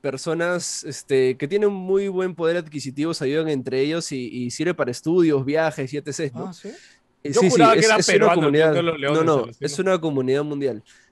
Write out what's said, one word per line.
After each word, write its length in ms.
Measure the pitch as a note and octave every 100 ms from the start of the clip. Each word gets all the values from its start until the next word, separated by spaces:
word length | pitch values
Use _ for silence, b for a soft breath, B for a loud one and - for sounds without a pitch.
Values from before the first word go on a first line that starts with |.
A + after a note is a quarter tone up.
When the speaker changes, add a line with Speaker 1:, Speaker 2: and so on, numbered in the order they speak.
Speaker 1:
personas, 840 | C#3+ C3 - D#3+ E3+ F3 E3+ -
este, 520 | - C3+ - C3+ C3 B2+
que 100 | C#3+
tienen 240 | G3 G#3
muy 360 | G3 F#3 G3 G3+
buen 260 | F#3 F#3
poder 220 | E3 E3 F3
adquisitivo 560 | D#3+ D3 C3 B2+ D#3
se 100 | D#3+ C3+
ayudan 220 | D3+ D#3+
entre 320 | C#3+ B2+ C3
ellos 300 | C#3+ E3 D#3
y, 160 | C3+ A#2+
y 220 | A#2+ B2
sirve 240 | - D#3+
para 160 | E3+ C3+
estudios, 540 | B2 D#3 F3+ E3+ C#3+
viajes 480 | C3 D#3 D#3+ D3+ C3+
y 60 | C#3+
etcétera, 400 | D3 C3+ D3+ A#2+
¿no? 80 | F#3
Speaker 2:
Ah, 40 |
¿sí? 160 | F3 G3 D4+ b b _ _
Speaker 1:
Eh, 100 | D3
Speaker 2:
Yo 80 | C#3+
Speaker 1:
sí, 60 | F#3+
sí, 40 |
Speaker 2:
juraba 240 | - A3+
que 60 | A3+
Speaker 1:
es, 60 | A3
Speaker 2:
era 100 | G#3+
Speaker 1:
es 120 | -
una 40 |
Speaker 2:
peruano 180 | - E3
el 60 | F3
Speaker 1:
comunidad, 340 | D#3 C#3+ D#3+
Speaker 2:
Club 40 | D3+
de 60 |
los 100 | E3+
Speaker 1:
no, 40 | D#3+
Speaker 2:
Leones, 260 | C#3 D3+
Speaker 1:
no, 80 | D#3+ D3
Speaker 2:
alucina. 220 | A#2 A#2+ D3+
Speaker 1:
es 120 | C#3+
una 220 | F#3+ F#3
comunidad 440 | D#3+ C#3 B2+ C3+
mundial. 380 | D3+ C#3+ C#3 G#2+ - b b